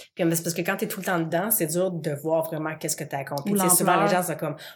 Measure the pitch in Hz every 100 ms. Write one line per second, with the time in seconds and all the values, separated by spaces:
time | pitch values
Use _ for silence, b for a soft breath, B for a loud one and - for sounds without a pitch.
0 | B - 170 165 175 170 170 190 208 -
1 | 185 175 165 165 202 - 160 170 185 170
2 | 151 143 160 160 156 156 156 156 160 -
3 | 143 139 139 143 165 202 185 180 190 180
4 | 156 180 170 151 156 147 B